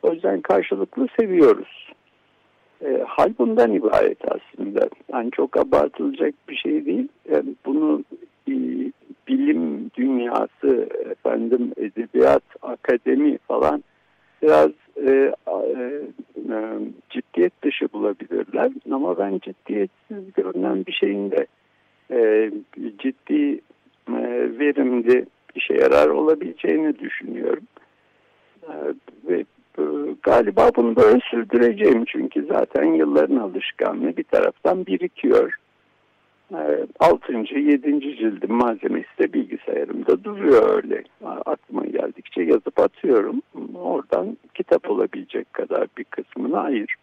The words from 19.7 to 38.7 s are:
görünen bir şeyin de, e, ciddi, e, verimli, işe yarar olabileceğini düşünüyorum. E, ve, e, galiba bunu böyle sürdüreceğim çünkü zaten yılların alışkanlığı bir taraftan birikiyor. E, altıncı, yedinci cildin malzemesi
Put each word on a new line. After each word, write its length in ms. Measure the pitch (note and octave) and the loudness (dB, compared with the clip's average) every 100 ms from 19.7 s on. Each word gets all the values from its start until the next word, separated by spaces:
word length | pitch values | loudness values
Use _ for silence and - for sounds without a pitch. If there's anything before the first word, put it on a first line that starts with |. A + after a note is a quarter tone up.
| G#3 F#3+ _ _ G#3 F#3+ | -4 -4 _ _ -16 -8
görünen 520 | - F#3 F3+ F#3 F#3+ F3+ | -6 -4 -4 -4 -4 -6
bir 60 | |
şeyin 380 | - - G3+ - | -4 -2 -2 -2
de, 160 | - - _ _ _ _ _ _ | -2 -4 _ _ _ _ _ _
e, 400 | B2+ A2 G#2+ A2 G2+ - - A#2+ G2+ | 0 2 2 0 -4 -14 -12 -12 -6
ciddi, 640 | C3+ C3 - D3+ C#3+ - _ _ _ _ - | -6 -6 -2 0 0 -4 _ _ _ _ -8
e, 400 | A#2+ A#2+ A#2+ B2 A2+ | -6 -4 -2 -4 0
verimli, 680 | D3 C#3+ C3 B2 A#2 B2 - _ _ | 0 2 0 2 4 2 2 _ _
işe 200 | - - | -10 -2
yarar 340 | - - C#2+ D2+ | 2 6 6 6
olabileceğini 880 | - D#3 D#3 D#3 E3 F3 D#3 D#3 - | 4 2 0 -2 -6 0 0 0 -4
düşünüyorum. 680 | - - - - - - - _ _ _ _ _ _ _ _ _ | -8 -10 -10 -6 -4 -4 -6 _ _ _ _ _ _ _ _ _
E, 120 | B4 D3+ D3 - - _ - | -16 -8 -8 -8 -16 _ -4
ve, 160 | F3 D#3 _ _ - | -4 -4 _ _ -6
e, 40 | D2+ G#2 D3 D3+ | -4 -4 -6 -4
galiba 480 | - - A3 F#3+ A#3+ A#3+ | 2 4 4 4 4 4
bunu 200 | A#3+ A#3 | 2 6
böyle 240 | G#3+ A#3+ - | 6 6 2
sürdüreceğim 760 | A#3+ - A#2+ A#2+ D3+ G#3 A#2 | -4 0 2 2 4 4 4
çünkü 420 | A#2 - C3 - D3 | 0 -4 -4 -4 -2
zaten 360 | - - C#3 | -2 0 0
yılların 520 | D3+ D#3+ D2+ C#2+ - - | 2 2 2 2 2 0
alışkanlığı 800 | G#2 F#2 - - G1+ - - - | -2 -6 -10 -4 -4 -2 -4 -6
bir 80 | |
taraftan 640 | - - G1+ - - F#3 F#3 | -2 0 0 0 -2 -2 -2
birikiyor. 680 | F#3 F3+ - - G#2 - - _ _ _ _ _ _ _ _ _ | -4 -4 -4 2 2 2 -4 _ _ _ _ _ _ _ _ _
E, 340 | D#3+ D#3 D3+ D#3+ - | -6 -2 -2 -4 2
altıncı, 600 | D#3+ E3 - A#2+ A2 C#3 | 2 2 -2 -6 -4 0
yedinci 580 | D3 C#3+ D3 C#3+ C#3 B2 | 2 2 2 -2 -2 -4
cildin 360 | A2 G2 - | -4 -2 -2
malzemesi 680 | A#2 B2 | 0 0